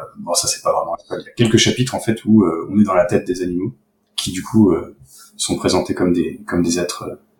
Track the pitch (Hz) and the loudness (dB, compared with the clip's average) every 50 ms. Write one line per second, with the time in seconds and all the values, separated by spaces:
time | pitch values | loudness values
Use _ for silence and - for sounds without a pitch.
0 | - - - - 208 - 131 - - - - - - - - - - - - - | -8 -12 -16 -14 -8 -4 -4 -2 -2 -2 -4 -4 -2 -2 -2 -2 -2 -4 -6 -10
1 | - - - 90 - - - - 120 110 107 107 - 110 104 - 127 127 - 95 | -10 -10 -12 -12 -12 -8 -2 0 2 4 4 4 4 2 0 0 -2 -2 -4 -6
2 | - - 113 110 - - 107 110 98 85 80 82 85 - 95 104 104 95 92 90 | -2 -2 -4 -2 2 4 6 6 6 4 2 -2 -4 -2 2 2 2 4 4 2
3 | 87 87 110 98 - - 90 87 90 90 87 87 92 113 131 _ _ _ _ _ | 2 2 2 -2 0 -2 -4 -4 -2 -4 -4 -4 -4 -6 -8 _ _ _ _ _
4 | _ _ _ - - - 90 92 98 - - 113 107 98 - - - - - _ | _ _ _ -10 -8 -8 -6 -8 -6 0 4 4 6 6 4 2 -2 -8 -16 _
5 | - _ - - - - _ - - - 90 - - 95 92 92 - - 95 - | -20 _ -20 -20 -20 -18 _ -6 -4 -4 -2 -2 0 0 0 0 0 -2 -2 -2
6 | 95 87 87 87 80 71 69 - - - - 87 87 85 85 87 87 - - - | 0 0 2 0 0 -2 -4 -10 -10 -4 -2 0 0 0 0 -2 -2 -4 -6 -8
7 | - 85 - - _ _ _ _ | -10 -12 -12 -14 _ _ _ _